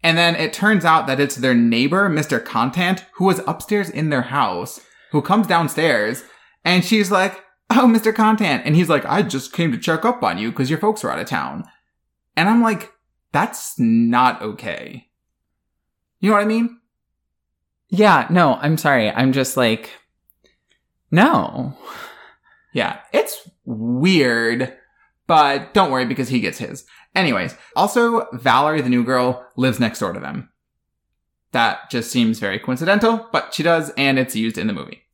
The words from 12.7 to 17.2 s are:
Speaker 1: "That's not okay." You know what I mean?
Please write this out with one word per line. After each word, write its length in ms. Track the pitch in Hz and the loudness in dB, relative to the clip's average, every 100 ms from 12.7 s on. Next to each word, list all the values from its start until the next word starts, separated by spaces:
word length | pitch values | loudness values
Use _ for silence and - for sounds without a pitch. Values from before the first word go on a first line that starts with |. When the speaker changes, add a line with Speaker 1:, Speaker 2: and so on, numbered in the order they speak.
| 185 - _ _ _ _ | -2 -8 _ _ _ _
Speaker 1:
"That's 420 | 143 196 - - - | -4 -4 -6 -12 -2
not 600 | 117 113 117 123 127 117 | 2 4 4 4 2 0
okay." 680 | 107 104 110 76 - 123 _ _ _ _ _ _ _ _ _ _ _ _ | -10 -10 -10 -10 -12 -18 _ _ _ _ _ _ _ _ _ _ _ _
You 100 | 196 | 2
know 40 | 208 | 2
what 60 | |
I 20 | 208 | 2
mean? 320 | 226 233 - _ _ _ _ | 0 -2 -6 _ _ _ _